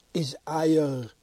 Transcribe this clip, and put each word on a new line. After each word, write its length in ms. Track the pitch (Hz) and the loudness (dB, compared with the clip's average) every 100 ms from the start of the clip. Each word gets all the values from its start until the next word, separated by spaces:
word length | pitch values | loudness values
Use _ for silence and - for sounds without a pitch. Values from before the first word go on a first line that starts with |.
| _ 175 | _ -6
איז 200 | 139 - 151 | -6 -8 -8
אייער 540 | 156 160 156 147 131 117 - | 0 2 4 2 -2 -8 -16